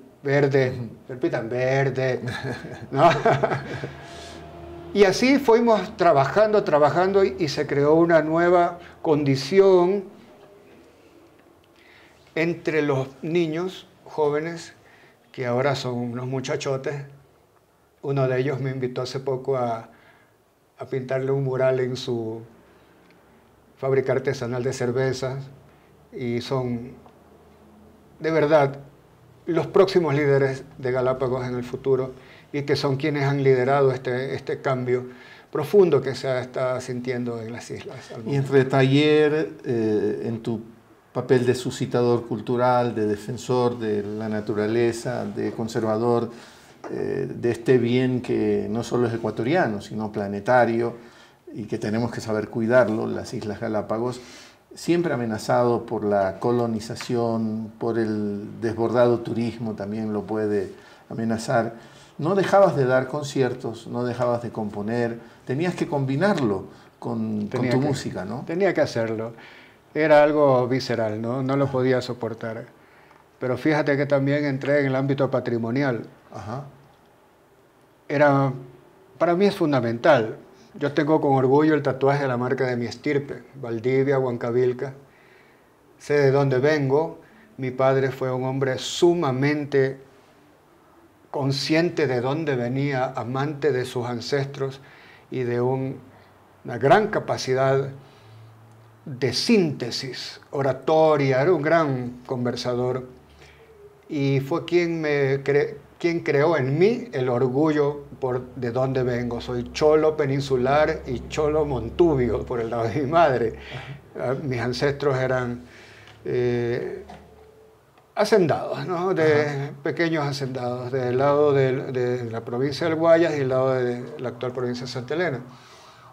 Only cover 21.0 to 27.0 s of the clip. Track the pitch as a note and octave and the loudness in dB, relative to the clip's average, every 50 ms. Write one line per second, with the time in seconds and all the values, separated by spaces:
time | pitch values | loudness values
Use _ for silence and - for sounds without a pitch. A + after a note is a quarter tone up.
21 | A#2+ B2+ C3+ C3 C3 C3 C#3 C#3 C#3 C3 B2+ B2+ C3 C3 C3 B2+ B2+ B2 B2+ B2 | -6 -4 -4 -4 -2 0 0 0 0 -2 0 2 2 2 2 2 0 -2 -4 -6
22 | - - B2 A#2 A2+ A2+ A2 A2+ A2+ - - _ _ _ _ _ _ _ _ _ | -6 -4 -4 -4 -4 -6 -8 -10 -12 -18 -20 _ _ _ _ _ _ _ _ _
23 | _ _ _ _ _ _ _ _ _ _ _ _ _ _ _ - - C3+ C3+ C3+ | _ _ _ _ _ _ _ _ _ _ _ _ _ _ _ -8 -4 0 0 0
24 | C3 C3+ B2+ C3 B2+ D3 B2 - B2+ A#2 B2 B2+ A#2+ C3 B2 - B2 B2 A#2+ C3 | 2 0 0 -2 0 -2 -4 -4 -4 -6 -4 -4 -4 -4 -4 -4 -4 -4 -2 0
25 | C3 C3 B2 - C3+ C3 C3 C#3 C#3 - - - - - - _ _ _ _ _ | -2 -2 -2 -4 -6 -6 -6 -8 -12 -14 -18 -20 -20 -20 -20 _ _ _ _ _
26 | _ _ - F#3+ C3 A#2+ A#2+ A#2+ A#2+ - C#3 C3 B2 B2 A#2+ A#2 - - - - | _ _ -12 -8 -6 -4 -4 -4 -4 -2 -4 -2 -2 -2 -4 -6 -8 -12 -16 -20